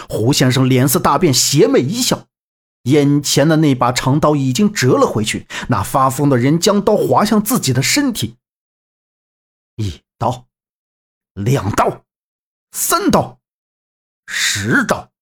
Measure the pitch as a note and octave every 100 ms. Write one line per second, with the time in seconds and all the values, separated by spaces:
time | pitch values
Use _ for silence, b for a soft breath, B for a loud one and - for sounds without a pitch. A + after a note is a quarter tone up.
0 | B A2+ A2+ D3 C3 C3 C3 C3 C3 F3+
1 | D#3+ C#3+ F3 B2 - C#3+ - B3+ C3 A#3+
2 | B3 - - _ _ _ _ _ A#2+ D3
3 | C#3+ C#3+ C#3+ D3+ D3 D#3 D#3 B2+ B2 B2
4 | C3 C3 D3+ D3 C3 B2+ G#3 - B2+ C4+
5 | C4 - G#2+ - - B B G#2 - C#3
6 | C3 C3+ C#3+ B2+ C3 E3 G#3 G3+ G3+ G#3
7 | A#2 C3 G#3 G#3+ G#3 B3+ - B2+ C3 D4
8 | C#4 G#3 - - _ _ _ _ _ _
9 | _ _ _ _ _ _ _ - G2+ D#2
10 | _ - A2 B2 _ _ _ _ _ _
11 | _ _ _ F#2+ G#2 C3+ F#2+ D3+ A#3 -
12 | _ _ _ _ _ _ _ - - E4+
13 | G4 F3 B2+ - _ _ _ _ _ _
14 | _ _ - - - G2+ G#2 G3+ A3+ -
15 | - _